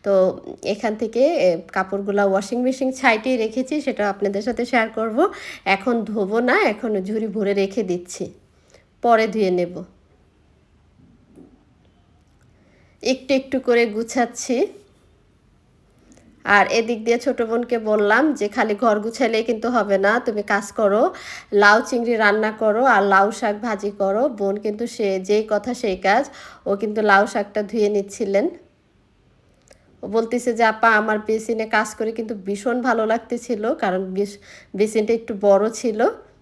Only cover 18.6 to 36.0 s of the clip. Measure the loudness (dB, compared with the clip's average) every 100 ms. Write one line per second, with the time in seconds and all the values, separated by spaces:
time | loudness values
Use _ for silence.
18.6 | -2 2 2 2 -2 -2 0 0 0 -2
19.6 | 0 0 2 2 2 2 0 -4 -2 -4
20.6 | -2 0 2 4 0 -2 -16 -18 -2 6
21.6 | 6 6 2 -2 0 2 2 2 0 0
22.6 | 0 4 4 4 4 4 4 0 -4 -4
23.6 | -6 -4 -6 -2 -2 2 0 0 -4 -2
24.6 | -4 -6 -8 -4 -2 -2 0 0 2 -2
25.6 | -2 -4 -4 -2 2 2 0 -10 -20 -12
26.6 | -4 -2 -2 0 4 4 4 -2 -4 -6
27.6 | -4 0 2 0 -4 -6 0 0 0 -6
28.6 | _ _ _ _ _ _ _ _ _ _
29.6 | _ -20 _ _ -4 -2 0 -2 -2 2
30.6 | 2 4 4 4 2 -2 0 -2 -2 -4
31.6 | 0 -2 -2 -4 -6 -4 -8 -8 -6 -4
32.6 | -2 -2 0 0 0 -2 -2 -10 -4 -4
33.6 | -2 -2 -2 -2 -4 -4 -4 -6 -20 -20
34.6 | -14 -2 0 2 0 -2 -2 0 4 6
35.6 | 4 -2 -4 0